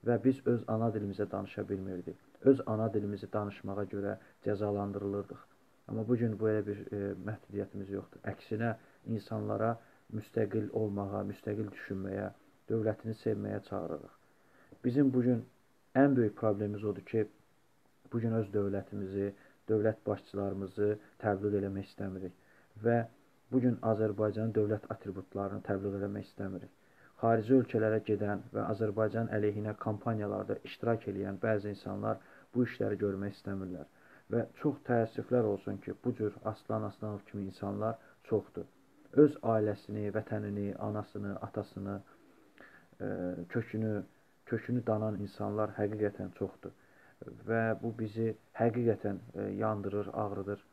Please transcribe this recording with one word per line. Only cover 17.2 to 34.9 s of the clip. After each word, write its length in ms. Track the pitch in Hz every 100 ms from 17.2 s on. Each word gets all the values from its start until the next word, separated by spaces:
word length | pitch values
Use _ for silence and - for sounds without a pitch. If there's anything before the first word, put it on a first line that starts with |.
| 107 _ _ _ _ _ _ _ -
bu 80 | 120
gün 120 | 113
öz 160 | 113 104
dövlətimizi, 760 | 104 101 98 - 101 95 98 98 98 - _ -
dövlət 340 | 110 107 107 -
başçılarımızı 840 | 101 - 101 98 98 98 98 104 104 - _
təbliğ 400 | 110 98 104 101
eləmək 280 | 98 98 98
istəmirik 440 | - 101 92 92 - _ - _ 110
və 220 | 110 117 117 - _ _ _
bu 100 | 127
gün 180 | 123 113
Azərbaycanın 680 | 113 110 110 104 107 101 110
dövlət 320 | 107 104 104 -
atributlarını 720 | - 104 95 95 98 98 101 -
təbliğ 320 | 98 101 98
eləmək 300 | 101 101 101
istəmirik. 420 | - 98 95 101 _ _ _ - -
Xarici 320 | 113 113 107 135
ölkələrə 460 | 123 117 110 110 -
gedən 360 | 104 104 101 -
və 120 | 107 107
Azərbaycan 600 | 107 110 101 110 113 113
əleyhinə 400 | 110 104 104 107 107
kampaniyalarda 800 | - 104 - 110 104 101 104 104 -
iştirak 380 | - 117 113 -
eləyən 280 | 98 101 98
bəzi 280 | 113 107 104
insanlar 440 | 101 101 98 110 110 - - -
bu 120 | 123 120
işləri 320 | - 107 101
görmək 380 | 101 95 101 98
istəmirlər. 480 | 101 98 92 90 - _ - - _
Və 100 | 117 110 -
çox 180 | 156 -
təəssüflər 600 | -